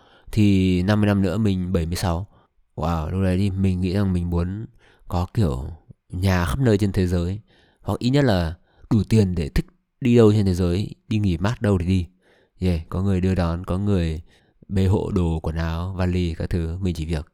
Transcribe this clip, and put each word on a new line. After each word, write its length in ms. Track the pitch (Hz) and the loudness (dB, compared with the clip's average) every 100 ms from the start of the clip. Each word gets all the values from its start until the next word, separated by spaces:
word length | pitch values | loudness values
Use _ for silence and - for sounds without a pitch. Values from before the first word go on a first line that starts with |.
| _ _ - | _ _ -6
thì 500 | 113 104 95 92 90 | 2 4 4 4 2
năm 180 | 92 107 | 2 2
mươi 60 | 104 | 2
năm 160 | 101 | 2
nữa 160 | 95 98 | 0 0
mình 340 | 110 92 90 | 0 0 -2
bảy 140 | 92 82 | -2 -2
mươi 100 | 90 | -2
sáu. 300 | 95 85 101 _ _ _ _ - | -2 -2 -6 _ _ _ _ -6
Wow, 340 | 80 82 78 | -4 -2 -4
lúc 120 | 92 | -2
đấy 160 | 95 92 | 0 0
thì 120 | 101 | 0
mình 300 | 95 95 90 | 0 0 0
nghĩ 120 | 92 | 0
rằng 200 | 98 98 | 0 0
mình 180 | 90 87 | 0 -2
muốn 360 | 87 87 101 113 _ _ _ - | -2 -2 -6 -12 _ _ _ -6
có 180 | 90 90 | -4 -2
kiểu 320 | 117 87 64 78 82 - - _ | 0 -2 -2 -8 -14 -20 -20 _
nhà 340 | 90 95 92 87 | -4 0 0 0
khắp 120 | 135 | 0
nơi 200 | 127 101 | 2 2
trên 140 | 104 | 2
thế 140 | 95 90 | 0 0
giới, 340 | 90 87 104 - _ _ _ | 0 -2 -6 -12 _ _ _
hoặc 180 | - 101 | -6 -4
ít 120 | 120 | 0
nhất 140 | 143 | 2
là 300 | 135 92 80 85 _ _ - | 2 2 0 -6 _ _ -2
đủ 120 | 110 90 | 0 4
tiền 260 | 113 95 | 2 2
để 140 | 87 71 | 0 -2
thích 180 | - - _ _ _ | -2 -4 _ _ _
đi 160 | 123 120 | 4 6
đâu 160 | 110 | 8
trên 140 | 107 98 | 6 2
thế 80 | |
giới, 400 | 87 87 90 - - - | 2 0 0 -4 -10 -4
đi 100 | 107 | 0
nghỉ 180 | 101 80 | 0 0
mát 260 | 101 120 | -2 -2
đâu 160 | 107 95 | 0 2
thì 80 | 85 | 2
đi. 200 | 92 85 _ _ _ _ _ | 0 -2 _ _ _ _ _
Yeah, 200 | 92 82 - | -2 -2 -4
có 140 | 90 | -4
người 180 | 98 92 | -2 0
đưa 140 | 92 | 0
đón, 300 | 90 85 85 | 0 0 -2
có 140 | 92 90 | -4 -4
người 440 | 101 98 82 78 - _ _ _ - | 0 0 0 -4 -10 _ _ _ -6
bê 180 | 95 95 | 0 2
hộ 240 | 98 - | 2 0
đồ, 260 | 98 85 80 | 0 0 -2
quần 140 | 82 80 | -4 -4
áo, 380 | 82 82 90 92 | -4 -6 -6 -4
vali 380 | 90 90 87 | -2 0 -2
các 160 | 80 90 | -4 -4
thứ, 280 | 90 82 87 | -4 -4 -4
mình 140 | 95 | -4
chỉ 120 | 82 78 | -4 -6
việc 200 | 117 - | -6 -8